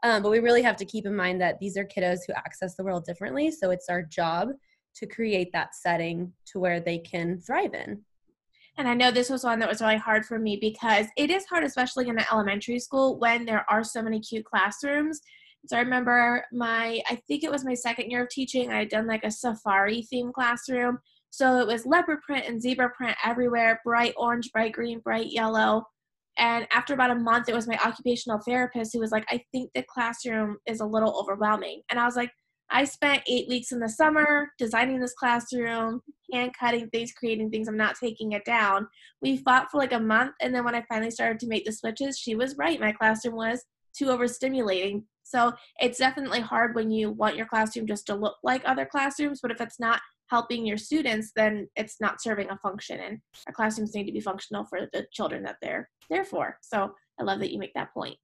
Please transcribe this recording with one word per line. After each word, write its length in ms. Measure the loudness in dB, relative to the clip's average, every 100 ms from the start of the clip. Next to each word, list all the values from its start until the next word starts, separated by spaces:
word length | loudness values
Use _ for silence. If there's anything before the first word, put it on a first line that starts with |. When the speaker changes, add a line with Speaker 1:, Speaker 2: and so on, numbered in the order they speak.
Speaker 1:
Um, 200 | 4 4
but 80 | 4
we 100 | 4
really 200 | 6 6
have 160 | 6 2
to 80 |
keep 220 | -4 -6 -4
in 100 | 0
mind 240 | 0 2
that 180 | 0 0
these 180 | -4 -4
are 60 | -6
kiddos 320 | -2 0 0 -4
who 80 |
access 400 | -8 -8 -8 -10
the 100 | -6
world 220 | -4 -4 -6
differently. 440 | -8 -6 0 -2
So 200 | 0 0
it's 180 | 0 0
our 140 | -4
job 480 | -4 -2 0 0 -2 -4 _ _ _ -14
to 100 | -14
create 440 | -4 0 0 0
that 200 | -2 -4
setting 560 | -4 -2 0 0 -4 -6 -10 -12
to 100 | -2
where 200 | 0 0
they 200 | -2 -4
can 420 | -4 -4 -4 -4
thrive 320 | -2 -2 -2
in. 300 | -4 -8 -10 _ _ _ _ _ _ _ -4
Speaker 2:
And 100 | 0
I 60 |
know 180 | 4 6
this 200 | 4 0
was 140 | 0
one 140 | 0 0
that 80 | 0
was 100 | 2
really 160 | 2 2
hard 300 | 4 2 2
for 120 | -4
me 200 | -2 0
because 460 | -2 -2 2 2 2 0
it 140 | 0
is 160 | 0 0
hard, 180 | 0
especially 460 | 0 0 -2 0 -2
in 80 | 0
an 80 | 2
elementary 500 | 2 2 -2 -2 -4
school, 380 | -2 2 2 4
when 280 | 2 2 0
there 180 | -2 2
are 120 | 2
so 200 | 2 -4
many 180 | -2 -4
cute 240 | -4 -8
classrooms. 760 | -2 2 2 0 -2 0 0 -4 _ -20 -20 _ -4
So 100 | 0
I 20 |
remember 640 | 2 0 4 4 4 2 -2
my, 480 | -4 -2 0 0 -2 -4
I 60 | -6 _
think 160 | -4
it 60 | -2
was 140 | -2
my 80 | -2
second 380 | -2 -2 -4 -4
year 140 | -2
of 40 | -2
teaching, 420 | -4 -2 0 0
I 100 | -2
had 100 | 0
done, 160 | -2 0
like, 180 | -2
a 60 | -4
safari 720 | -4 -4 -4 0 2 2 0
theme 300 | -4 -4 -4
classroom. 640 | -2 0 0 -2 0 0 -2 _ _ _
So 280 | 2 4 4
it 60 | 4
was 180 | 0 4
leopard 360 | 4 4 -2
print 240 | -2 -4 -4
and 120 | -4
zebra 300 | -2 2 0
print 260 | 0 -4 0
everywhere, 560 | 0 2 2 4 4 4
bright 300 | 2 2 2 2
orange, 340 | 0 0 0
bright 220 | 0 0
green, 260 | 0 -4 -4
bright 300 | -2 -2 -2
yellow. 560 | 0 0 4 4 4 0 _ _ _ _ 2
And 300 | 2 2 2
after 200 | 0 2
about 200 | 2 4
a 20 |
month, 340 | 4 4 2 2
it 60 |
was 140 | -2 0
my 100 | 0
occupational 560 | 0 0 0 0 0 -4
therapist 520 | 0 0 0 -2 -4
who 60 | -2
was 140 | 0
like, 120 | 0 -2
"I 140 | -6 -4
think 180 | -6 -4
the 120 | -6
classroom 720 | -6 -4 -4 -4 -4 -2 -2 -4 -6
is 140 | -4
a 40 |
little 320 | 0 2 2 0
overwhelming." 680 | -4 0 2 2 -2 -10 -4
And 120 | 0
I 40 |
was 120 | 2 0
like, 160 | -4 _ _ _ _
"I 160 | 2
spent 380 | 2 2 2 2 2
eight 200 | 0 0
weeks 220 | -4 -2
in 80 | -4
the 100 | -4
summer 600 | 4 4 6 4 4 0 _
designing 400 | 0 2 2 0
this 160 | -2
classroom, 880 | -2 2 2 0 -4 -2 -2 -2 -4 -10 -20 _
hand 200 | -4 -4 -2
cutting 320 | 0 0 -2
things, 220 | -4 -6
creating 380 | -6 -4 -2 -2
things. 180 | -2 -4
I'm 80 | 0
not 180 | 0
taking 380 | 0 -6 -6 -6
it 120 | -4
down." 440 | 0 2 4 2 0 _ -20 _
We 140 | -2 0
fought 340 | 4 4 4
for, 80 | 0
like, 140 | 2
a 80 | 2
month. 340 | 4 4 2 0
And 120 | -2
then 120 | 0
when 100 | 0
I 80 | -2 -2
finally 240 | -4 -4
started 260 | -2 -2 -2
to 60 | -2
make 180 | -2
the 60 | -4
switches, 480 | -6 -6 -4 -4 -4
she 160 | -4
was 220 | -2 -2 0
right. 240 | 0 0
My 100 | 0
classroom 460 | 2 2 2 -2 -4
was 280 | -4 -4 -8 _ _ -4
too 100 | 0
overstimulating. 960 | 2 0 0 -2 0 0 0 0 -4 -8 _
So 300 | -6 2 2 0 -16 _
it's 200 | -2 2
definitely 420 | 2 2 -4 -2
hard 340 | 0 2 2
when 160 | 2 0
you 220 | 0 0
want 240 | 2 0 0
your 100 | -2
classroom 400 | 0 0 0 -4
just 200 | -4 -4
to 100 | -2
look 220 | -2 -2
like 200 | 0 0
other 200 | 2 0
classrooms, 540 | 0 0 -2 0 -4 -2
but 120 | -6
if 80 | -4
it's 180 | -6 -4
not 220 | 0 0 -2 _ _
helping 360 | 0 0 -2
your 140 | -2 -4
students, 540 | 0 0 2 -2 -2
then 340 | 2 2 2 -6
it's 260 | -6 -8 -4
not 220 | -4 -2
serving 260 | -4 -4 -4
a 60 | -4
function. 420 | -6 -6 -10 -10
And 200 | -10 -12 _ -20 -16
our 40 |
classrooms 440 | -2 -2 0 -6 -6
need 100 | -6
to 60 |
be 80 | -6
functional 440 | -6 -8 -8 -10
for 220 | -8 -8 -6
the 120 | -8 -8
children 320 | -6 -6 -4
that 140 | -10 -10
they're 300 | -8 -8 -10 _ _
there 160 | -4
for. 320 | -2 -4 -4 -6
So 320 | -6 -2 -2 -6 _ -8
I 60 |
love 160 | -4 -2
that 120 | -4
you 60 | -6
make 160 | -8
that 180 | -8 -8
point. 240 | -8 -10 -12